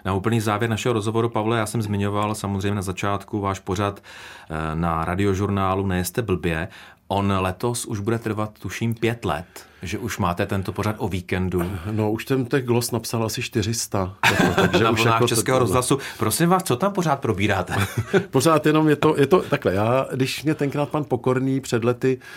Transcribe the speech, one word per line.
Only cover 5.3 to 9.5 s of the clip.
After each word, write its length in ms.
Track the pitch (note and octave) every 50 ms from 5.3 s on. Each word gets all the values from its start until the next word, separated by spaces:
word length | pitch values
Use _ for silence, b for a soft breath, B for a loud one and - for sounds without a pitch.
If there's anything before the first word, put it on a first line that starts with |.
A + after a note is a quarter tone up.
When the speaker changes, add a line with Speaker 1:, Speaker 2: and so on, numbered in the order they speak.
| F#2+ F#2 G#2 G2+ G2+ G2 F#2+ F#2 F#2+ G2 G2 G2
Speaker 1:
Nejeste 340 | F2+ F2+ F2+ - - B2
blbě. 460 | A#2 G2 F#2 E2+ - E2+ E2 D#2+ F2 - B B B B B B _ -
On 260 | F#2+ G2 G2+ G2 G2 F#2+
letos 460 | F#2 F#2 F2+ - - A#2+ A#2+ - -
už 140 | - A2+ G2+
bude 200 | G2+ A2 A2+ A2+
trvat, 320 | - A2 G2+ G#2+ G#2+ G#2 - -
tuším, 340 | - G2 - - A2+ A#2 A2+
pět 300 | - - A2+ A#2+ A#2+ -
let, 200 | F#2 D2 D2+ F2 -